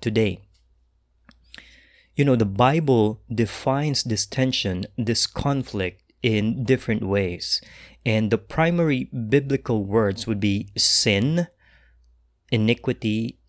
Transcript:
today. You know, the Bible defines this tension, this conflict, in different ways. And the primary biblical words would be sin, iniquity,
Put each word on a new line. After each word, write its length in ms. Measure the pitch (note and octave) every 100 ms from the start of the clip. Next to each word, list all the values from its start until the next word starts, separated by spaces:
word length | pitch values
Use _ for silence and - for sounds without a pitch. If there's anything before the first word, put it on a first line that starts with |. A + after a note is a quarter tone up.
today. 420 | A#2+ A2 G#2+ F#2 - _ _ _ _ _ _ _ _ _ _ - - - _ _ _
You 100 | -
know, 120 | C#3 B2
the 80 |
Bible 760 | G#2 G2 B2 D#3 D3+ B2 G#2+ A2 -
defines 760 | A2 A2+ - - C3+ D3+ C3+
this 220 | B2 A2 -
tension, 600 | - C3 B2 G2+ F2+ - -
this 300 | A#2 A#2 -
conflict, 800 | - C#3+ C#3 B2 G#2 F#2 - _ _
in 400 | A#2+ A2 G#2+ A#2
different 400 | A#2+ C3 - G#2+
ways. 580 | F#2+ G2+ F#2+ F2 - - - - - - -
And 240 | A2 G#2+
the 80 | G#2
primary 680 | - - E3 F3 E3 C3 -
biblical 760 | C3 A2+ C3+ C#3 C3+ - A2+
words 460 | G2 G#2+ G#2+ G2 -
would 100 | G#2
be 300 | G2+ G2+ G#2 -
sin, 720 | - - - G2+ B2 E3 E3+ _ _ _ _ _ _ _ _ _ _
iniquity, 880 | A2+ G#2+ A#2+ - B2+ A#2 G#2+ A2+ -